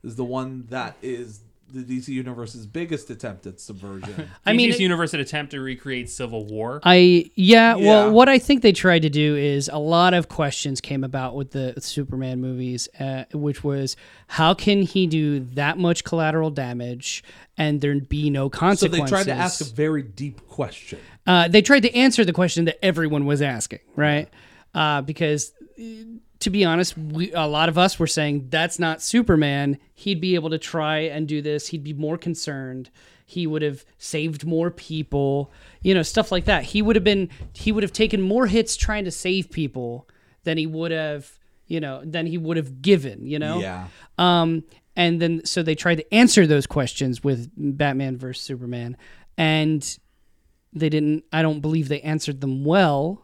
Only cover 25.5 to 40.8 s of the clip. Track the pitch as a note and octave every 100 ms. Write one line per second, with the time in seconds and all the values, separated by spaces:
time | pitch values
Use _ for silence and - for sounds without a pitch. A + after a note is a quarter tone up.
25.5 | _ - - A3+ A3 A3+ A3+ _ _ -
26.5 | G3 F3+ E3 F3+ - D#3 D#3 F3+ E3 D3+
27.5 | D3+ E3 E3 F#3 - E3 - D3 C#3+ C3
28.5 | D#3 E3+ - E3+ D#3+ - A#3 A#3 E3 D3
29.5 | C#3 C#3+ C#3+ _ _ G3+ F#3+ F#3 F3 D#3+
30.5 | D#3+ - E3 D#3 D#3 D#3+ D3 D3+ D3+ D3
31.5 | D3+ - E3 C#3+ D3 D3+ E3+ F3 D#3+ -
32.5 | C#3 C3 B2+ B2+ _ _ _ _ F3+ E3
33.5 | D#3 D3+ C3+ _ _ - D#3+ D#3+ D3 D#3
34.5 | E3 E3+ E3+ - D#3+ D3+ C#3+ C#3 C#3 C#3
35.5 | - - - F#3 F#3+ D#3 - A3 F3+ F#3+
36.5 | F3+ C#3+ G#3 G#3+ G#3 F3+ G3+ F3+ - -
37.5 | - - G#3+ G3+ - A3 G#3+ F#3+ A3 A#3+
38.5 | A3 A3 - - G#3 F#3+ - F#3 F#3+ F3
39.5 | - D3 B2+ A#2+ A#2+ - _ _ _ -
40.5 | D#3+ D#3+ D#3